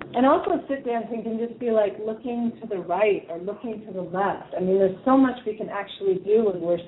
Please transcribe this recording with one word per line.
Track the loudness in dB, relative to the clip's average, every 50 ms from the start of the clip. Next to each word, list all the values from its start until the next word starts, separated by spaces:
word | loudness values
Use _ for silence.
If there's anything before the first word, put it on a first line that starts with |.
| -14 -4 0
And | 4 6
also | 6 6 4 2 0 -2 -2 -2 -4
sit | -6 -4 -2
dancing | -2 -2 -2 -4 -4 -8 -6
can | -4 -4 -4 -4
just | -4 -6 -6 -4
be | -2 2
like | 4 4 4 2 -2 -6 -6
looking | -6 -8 -6 -6 -6 -4 -2 -2 -4 -4 -6
to | -8 -6
the | -6 -6
right | -2 -2 0 2 4 2 2 0 -2 -8
or | -10 -8
looking | -8 -8 -8 -8 -10 -10 -10 -10 -12
to | -10
the | -10 -8
left. | -8 -6 -2 -2 0 0 -2 -4 -10 -10 -6
I | -2
mean, | 0 2 4 4
there's | 4 2 0 0 2
so | 4 6
much | 6 6 4 2 -2 -6
we | -6 -6
can | -6 -8 -8
actually | -6 -8 -8 -8 -10 -2 0 0 0 0 2
do | 4 4 4 4
when | 4 0 0
we're | 0 0 0 -2 -2